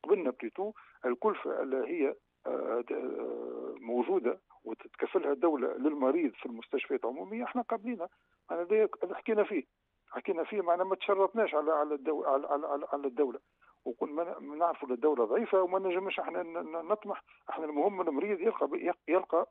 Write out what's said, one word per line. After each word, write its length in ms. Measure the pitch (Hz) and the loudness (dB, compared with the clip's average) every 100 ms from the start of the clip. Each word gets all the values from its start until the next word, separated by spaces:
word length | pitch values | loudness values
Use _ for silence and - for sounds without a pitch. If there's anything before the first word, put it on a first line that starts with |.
قبلنا 300 | 151 196 147 - | 2 2 2 -4
بليتو، 300 | 113 - 208 - - _ 127 | -6 -4 -6 -6 -18 _ -4
الكلفة 560 | 123 214 185 143 - | 0 0 0 -4 -2
اللي 160 | 135 131 | -2 -2
هي، 380 | 120 170 135 - _ _ 127 | -2 0 0 -2 _ _ -6
آه، 360 | 127 - 117 - | -4 -2 -4 -2
د-، 20 | |
آه، 840 | - 127 120 120 120 120 120 131 131 | -4 -4 -6 -6 -6 -8 -8 -8 -10
موجودة 600 | 117 123 120 185 120 - _ - | -2 0 2 2 0 -4 _ -16
وتتكفلها 680 | - - - - - 185 143 | -12 -12 -12 -6 -2 0 0
الدولة 420 | 139 165 143 - | 2 2 2 0
للمريض 580 | - 147 147 131 320 147 | 0 0 2 2 4 2
في 140 | - 131 | -2 -10
المستشفيات 580 | 113 - 131 - 135 | -10 -6 -4 -2 -2
العمومية، 400 | 117 143 185 226 | -2 -6 -8 -6
احنا 180 | 247 254 | -4 -4
قابلينها. 480 | - 226 226 214 175 _ _ _ - | -2 -4 -4 -6 -8 _ _ _ -6
أنا 120 | 170 | -4
ده 260 | 175 220 208 - - | 2 4 4 2 -4
حكينا 300 | - - 214 | -4 0 2
فيه، 200 | 196 185 - _ _ _ - | 2 2 -4 _ _ _ -12
حكينا 320 | - - 170 | -8 -4 -2
فيه، 180 | 151 208 | -2 0
معنا 220 | 170 175 | 2 2
ما 120 | 185 185 | 2 0
تشرطناش 600 | - 196 190 226 202 151 | 2 4 4 4 2 2
على، 160 | 151 | 4
على 240 | 156 151 147 | 2 2 0
الدو-، 280 | 135 151 151 | -2 0 2
على، 220 | 139 143 | 0 2
على، 200 | 143 151 | -2 0
على، 200 | 143 160 | -4 -2
على 140 | 143 139 | -2 -2
الدولة. 320 | 123 135 117 _ _ _ _ 131 | 0 0 0 _ _ _ _ -8
وكل 240 | 117 156 | -4 -4
ما 140 | 151 | -4
ن-، 200 | 170 160 | -4 -6
ما 120 | 143 151 | -8 0
نعرفوا 340 | 170 - 135 | 0 0 -4
الدولة 360 | 120 151 131 110 | 2 4 4 4
ضعيفة 360 | 175 233 190 | 2 4 4
وما 180 | 180 190 | 4 2
نجمش 400 | 190 180 190 - | 2 0 -2 -4
احنا 240 | - 175 | -4 -4
ن-، 280 | 170 165 160 | -4 -6 -6
ن-، 160 | 165 160 | -6 -2
نطمح. 360 | 214 202 - - - - | -2 -2 -10 -10 -18 -10
احنا 160 | - 156 | -6 -4
المهم 360 | 147 190 190 | 2 2 2
المريض 380 | 170 135 202 185 | 0 0 0 0
يلقى 280 | 220 - 143 | 0 0 -2
ب-، 80 | 156 | -2
يق-، 240 | 170 - - | -2 -4 2
يلقى 400 | 180 190 165 - | 0 2 0 0